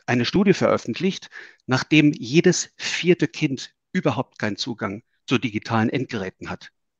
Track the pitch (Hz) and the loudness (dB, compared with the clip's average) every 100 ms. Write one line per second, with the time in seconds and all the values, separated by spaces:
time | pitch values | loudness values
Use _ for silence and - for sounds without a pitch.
0 | - 123 117 170 202 175 117 113 - 113 | -2 0 2 2 4 4 4 2 0 -4
1 | 185 - - - - _ - 127 - 156 | -4 -4 -10 -20 -20 _ -2 -2 4 4
2 | 147 151 113 151 180 170 - - - - | 6 2 0 2 4 2 -4 -10 -8 -2
3 | 165 175 151 - 151 127 - _ _ 185 | 2 2 0 -2 -4 -4 -10 _ _ -4
4 | 156 110 - - 110 101 - 113 107 101 | -2 -2 -6 -6 -6 -6 -8 -8 -8 -8
5 | - _ - 127 127 104 - 113 110 120 | -14 _ -4 -2 -2 -6 -2 0 0 -2
6 | 127 113 95 - - 90 - _ _ _ | -4 -6 -8 -10 -12 -12 -14 _ _ _